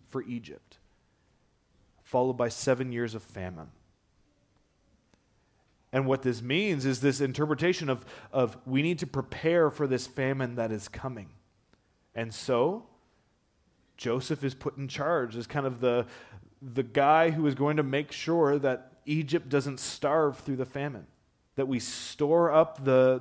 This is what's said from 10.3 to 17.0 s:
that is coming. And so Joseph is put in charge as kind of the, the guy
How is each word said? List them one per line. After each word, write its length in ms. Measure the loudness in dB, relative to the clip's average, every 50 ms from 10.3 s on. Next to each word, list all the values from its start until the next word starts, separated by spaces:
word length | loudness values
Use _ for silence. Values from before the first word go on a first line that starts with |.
| -2 -2 -4 -4 -4
that 160 | -4 -4 -4
is 160 | -4 -6 -8
coming. 440 | -10 -12 -10 -10 -10 -10 -10 -14 -18 -20 -20 _ _ _ _ _ _ _ _ _ _ _ _ _ _ -8
And 180 | -8 -8 -8
so 540 | -8 -6 -2 2 4 4 4 2 0 -4 -10 -16 _ _ _ _ _ _ _ _ _ _ _ _ _ _ _ _ _ _ _ _ _
Joseph 480 | -6 -4 -2 -2 -2 -2 -4 -4 -4 -4
is 100 | -6 -6
put 240 | -6 -8 -8 -8 -8
in 80 | -10
charge 480 | -8 -6 -4 -2 0 0 0 -2 -2 -6
as 140 | -8 -8 -6
kind 180 | -4 -2 -2
of 140 | -2 -2 0
the, 260 | 2 2 2 2 0 -2 -6 -20 -20 -20 -20 -20 -20 -20 _ -18
the 220 | -16 -6 -4 -4 -2
guy 460 | 0 2 4